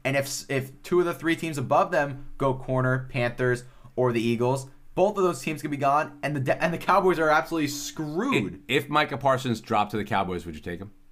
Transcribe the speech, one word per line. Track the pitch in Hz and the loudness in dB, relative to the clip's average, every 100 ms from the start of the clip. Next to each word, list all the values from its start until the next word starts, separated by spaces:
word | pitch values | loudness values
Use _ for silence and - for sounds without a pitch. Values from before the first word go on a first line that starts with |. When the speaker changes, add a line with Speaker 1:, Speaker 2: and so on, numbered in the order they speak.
| 135 | -2
Speaker 1:
And | 135 | -2
if, | 135 - - | -2 -6 -4
if | 135 127 - | -4 -4 -12
two | - 180 | 0 2
of | 175 | 2
the | |
three | 165 156 165 | 0 -2 -2
teams | 165 143 | -2 -4
above | 127 147 196 | 2 2 4
them | 175 143 131 - - | 2 0 -4 -12 -2
go | 139 | 0
corner, | 131 - 127 127 131 131 | 0 -2 0 2 0 -2
Panthers | 131 120 120 127 123 - - - - | -2 -2 0 0 0 -4 -18 -12 0
or | 127 | 2
the | 117 | 4
Eagles, | 117 117 123 135 131 - - | 2 2 2 0 -4 -16 -10
both | - 190 208 | 2 2 4
of | |
those | 185 147 | 0 0
teams | - 151 | -4 -6
could | 151 | -6
be | 143 | -2
gone, | 139 143 151 - | 2 2 0 -4
and | 139 147 | -4 -2
the | |
De-, | 131 - | 0 0
and | 170 | 0
the | 170 | -2
Cowboys | - 190 185 165 | 4 4 6 4
are | 160 | 4
absolutely | 151 160 165 143 | 4 2 -2 -2
screwed. | - - - 151 156 262 190 92 85 - | -4 -8 -8 -6 -4 0 0 -2 -6 -2
Speaker 2:
If, | 135 135 | -2 2
if | |
Micah | 151 151 131 | 0 0 0
Parsons | 135 127 131 110 | 2 2 0 -4
dropped | - 110 104 | 0 0 2
to | 110 | -2
the | |
Cowboys, | 101 101 90 90 82 | -2 0 0 -4 -6
would | 78 | -10
you | |
take | - 87 | -10 -10
him? | 101 - - | -10 -16 -20